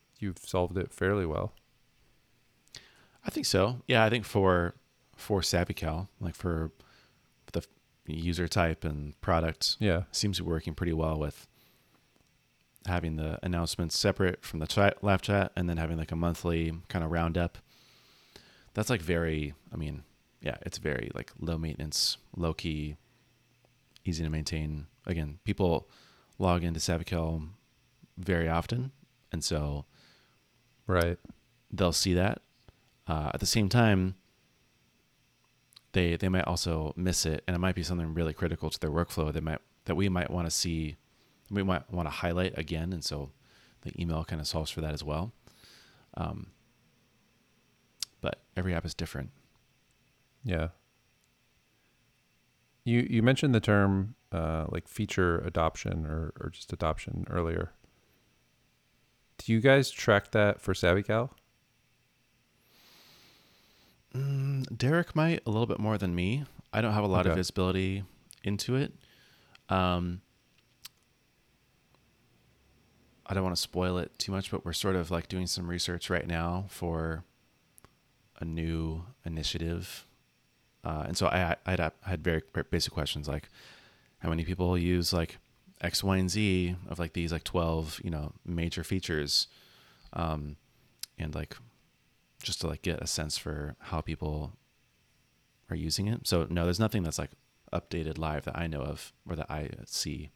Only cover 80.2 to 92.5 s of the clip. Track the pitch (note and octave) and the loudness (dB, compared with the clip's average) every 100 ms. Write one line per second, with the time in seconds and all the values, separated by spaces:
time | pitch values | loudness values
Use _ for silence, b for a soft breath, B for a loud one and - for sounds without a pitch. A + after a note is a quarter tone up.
80.2 | _ _ _ _ _ _ - D#2 - F#2 | _ _ _ _ _ _ -6 -4 -4 0
81.2 | F2 F#2 E2+ - F#2 F#2 D#2 - - E2+ | 2 2 2 0 0 0 0 -4 -6 -2
82.2 | D#2+ D#2+ - - - F2 - - D2 D2+ | 0 0 0 -6 -2 0 0 -2 -2 -4
83.2 | D2 D2+ - B B B B B B B | -4 -6 -6 B B B B B B B
84.2 | E2+ E2 E2 F2+ F2+ F2+ F2 F2+ E2+ F2+ | -2 -2 -2 0 2 4 4 2 2 0
85.2 | D#2+ - _ _ _ - F2 - G2 F#2+ | 0 -6 _ _ _ -8 -4 0 2 2
86.2 | F#2 G2+ G#2 F#2 F2 F2+ - E2+ E2+ F2 | 2 2 4 4 2 -2 -6 -6 -4 -2
87.2 | E2+ E2 - F2+ E2+ D#2+ D#2 - F2 D#2 | -2 -2 -2 0 2 0 -2 -6 -6 -4
88.2 | D2+ - - E2+ E2+ E2+ D#2+ F#2+ - D#2 | -6 -8 -6 -2 -2 -2 -2 -2 -2 -2
89.2 | D2 - - b b b b b b - | 0 0 -2 b b b b b b -4
90.2 | E2 D#2 D2 D2 _ _ _ - - - | -2 -2 -6 -12 _ _ _ -18 -14 -8
91.2 | D#2+ D#2 D2+ - - _ _ _ _ _ | -6 -6 -8 -12 -20 _ _ _ _ _
92.2 | _ - - | _ -12 -8